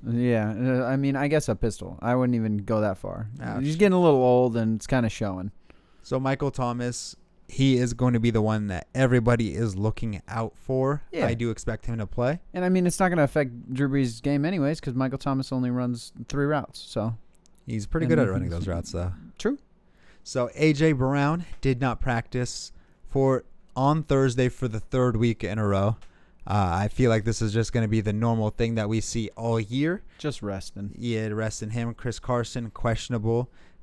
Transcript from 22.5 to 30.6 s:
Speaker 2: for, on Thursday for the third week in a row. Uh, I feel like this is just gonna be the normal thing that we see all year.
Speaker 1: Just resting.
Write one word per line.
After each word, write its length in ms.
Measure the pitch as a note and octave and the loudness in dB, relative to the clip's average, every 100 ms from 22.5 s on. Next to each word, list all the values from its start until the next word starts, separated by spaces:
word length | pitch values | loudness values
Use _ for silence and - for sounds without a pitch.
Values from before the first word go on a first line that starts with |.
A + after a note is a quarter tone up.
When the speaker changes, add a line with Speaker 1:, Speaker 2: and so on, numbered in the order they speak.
| - - - - _ - | -6 -14 -18 -20 _ -4
Speaker 2:
for, 360 | C3+ C3+ B2+ - - - - | 2 2 2 -2 -16 -10 0
on 260 | C3+ D#3 | 2 2
Thursday 480 | D3+ C3+ C3+ A#2+ B2+ | 2 4 4 4 0
for 180 | - B2+ | 0 -4
the 120 | G#2+ | -4
third 360 | - C3 B2+ A2 | -2 2 2 4
week 280 | A#2+ A2 | 2 0
in 160 | F#2+ A2 | -4 -2
a 80 | G#2 | 2
row. 300 | G2 G2+ A2 - - - - - | 2 2 0 -8 -20 -20 -16 -2
Uh, 240 | G#2 F#2 | 2 2
I 140 | E2+ G2+ | 2 0
feel 220 | - B2+ | 2 4
like 120 | A2+ | 4
this 180 | G#2+ G#2+ | 2 -2
is 120 | A2 | 0
just 180 | G#2+ A2 | 0 0
gonna 160 | A#2+ A2 | 0 0
be 140 | A2 | 0
the 120 | G#2+ | 0
normal 360 | G#2 A#2 A2+ G#2+ | 0 0 2 0
thing 260 | - A#2 A2+ | 0 -2 0
that 140 | G#2 | 0
we 100 | A2+ | -2
see 300 | - A#2+ G#2+ - | -2 -4 -6 -6
all 220 | A#2 A2+ | -2 -2
year. 420 | G#2 B2+ D#3 F#3+ - - | -2 -2 -2 -2 -8 -10
Speaker 1:
Just 240 | D3+ - | -8 -6
resting. 500 | G#2 G2 | -6 -8